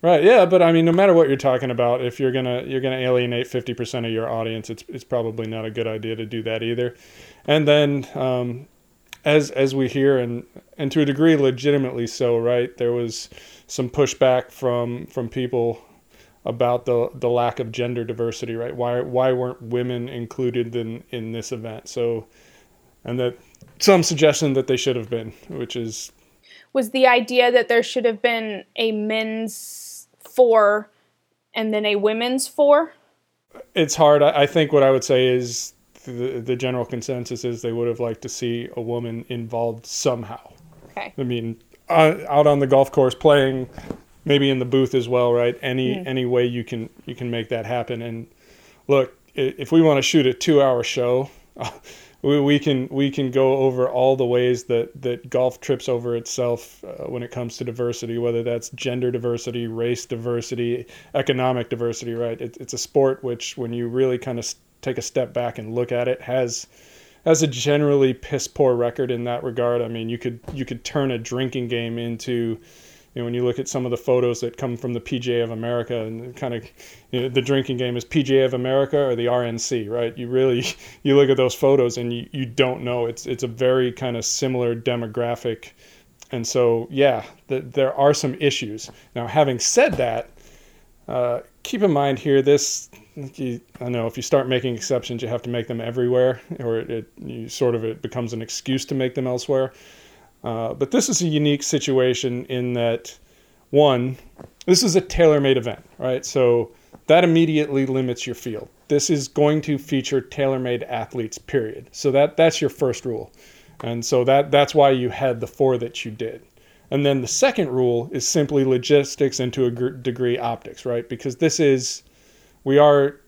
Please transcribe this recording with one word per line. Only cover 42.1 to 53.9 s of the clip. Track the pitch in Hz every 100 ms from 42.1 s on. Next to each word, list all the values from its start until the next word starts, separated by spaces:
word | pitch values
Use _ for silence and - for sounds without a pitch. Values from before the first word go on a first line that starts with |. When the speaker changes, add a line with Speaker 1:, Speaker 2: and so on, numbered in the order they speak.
| 165 -
Speaker 1:
out | 143 147
on | 143
the | 135
golf | 135 135
course | - 131
playing, | - 160 143 135 131 127 - - - _ _
maybe | - 143 139
in | 131
the | 127
booth | 135 127 135
as | 120
well, | 123 123
right? | 120 120 120
Any, | 139 127 127 143
Speaker 2:
Mm. | 156
Speaker 1:
any | 131 123
way | 123 123
you | 120
can, | 113 120 113 - -
you | 123
can | 123
make | 117 110
that | 117 107
happen. | 123 113 120
And | 117 117 117 _ _ _ _ _ -
look, | 139 127 _ _ -
i-, | 131 -
if | 139
we | 165
wanna | 160 143
shoot | 123 160 127
a |
two-hour | 120 - 147 135 123
show, | 117 - 123 127 135 - _ -
<laughs> | 117 - - - - _
we, | 139 143
we | 139 147
can, | 147 135 127
we | 139 139
can | 139 135
go | 131 131 135
over | 135 127
all | 127